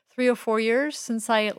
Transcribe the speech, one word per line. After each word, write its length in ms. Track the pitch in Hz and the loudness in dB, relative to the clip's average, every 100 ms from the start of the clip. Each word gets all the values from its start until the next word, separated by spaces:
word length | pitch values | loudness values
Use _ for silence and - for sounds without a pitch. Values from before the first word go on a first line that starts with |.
| _ | _
three 140 | - 247 | -2 0
or 80 | 233 | 0
four 240 | - 220 | 0 0
years 380 | 226 240 294 - | 2 2 0 -4
since 320 | - 226 214 | -6 -4 0
I 220 | 220 208 | 2 0